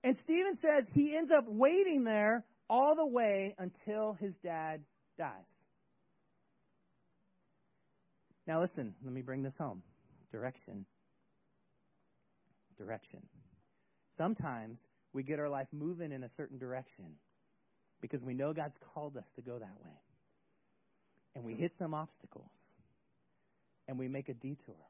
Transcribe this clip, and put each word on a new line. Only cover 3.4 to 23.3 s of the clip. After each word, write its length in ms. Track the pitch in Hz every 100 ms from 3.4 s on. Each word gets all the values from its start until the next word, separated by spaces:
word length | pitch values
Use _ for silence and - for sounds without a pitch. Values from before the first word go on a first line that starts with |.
| 196 202
until 560 | 185 - - 214 214
his 200 | 196 202 180
dad 380 | 175 165 160 156 147 _ _ -
dies. 140 | 156 95 - - _ _ _ _ _ _ _ _ _ _ _ _ _ _ _ _ _ _ _ _ _ _ _ _ _ _ _ - -
Now 160 | 160
listen, 320 | 185 - 117 98
let 80 | 131
me 100 | 127
bring 200 | 123 131
this 140 | 135 -
home. 240 | 147 92 - _ _ - _
Direction. 540 | 113 123 131 - 139 196 _ _ _ _ _ _ _ _ _ _ _ _ _ _ _ _ _ _ _
Direction. 440 | 101 110 - - - - - _ _ _ _ _ _ -
Sometimes 640 | 165 220 156 120 110 120 _ _ _
we 120 | 135
get 160 | 135 147
our 100 | 147
life 180 | 139 135
moving 400 | 147 151 175 165
in 120 | 135
a 60 | 120 -
certain 220 | 147 131
direction 560 | 127 127 127 - 90 73 _ _ _ _ _ _ _ _
because 200 | 110 143
we 140 | 127 127
know 180 | 139
God's 240 | 156 147 - -
called 240 | - 147 139
us 80 | 180 -
to 60 |
go 160 | 123 120
that 240 | 107 98
way. 140 | 85 73 _ _ _ _ _ _ _ _ _ _ _ _ _ 139
And 80 |
we 120 | 117 117
hit 160 | 170 -
some 160 | 165 156
obstacles. 560 | 156 _ - - - _ _ _ _ _ _ _ _